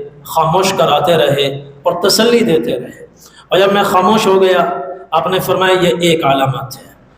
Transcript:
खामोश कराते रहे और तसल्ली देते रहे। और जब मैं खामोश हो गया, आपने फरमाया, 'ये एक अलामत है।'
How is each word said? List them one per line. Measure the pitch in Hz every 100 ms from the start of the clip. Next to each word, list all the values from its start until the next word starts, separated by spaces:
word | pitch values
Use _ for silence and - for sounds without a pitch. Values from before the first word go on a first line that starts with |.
| - - -
खामोश | 165 160 180 185
कराते | 180 160 147 143 165
रहे | 143 139 139 - - - 175
और | 170
तसल्ली | 196 - 240 233
देते | - 160 -
रहे। | 120 123 - - _ - - -
और | 175
जब | 196
मैं | 202
खामोश | - 185 190 220 202
हो | 190
गया, | 185 180 170 - - - -
आपने | 160 170 185
फरमाया, | 185 180 185
'ये | 185 175 160
एक | 175 160
अलामत | 143 135 135 123 -
है।' | - - - _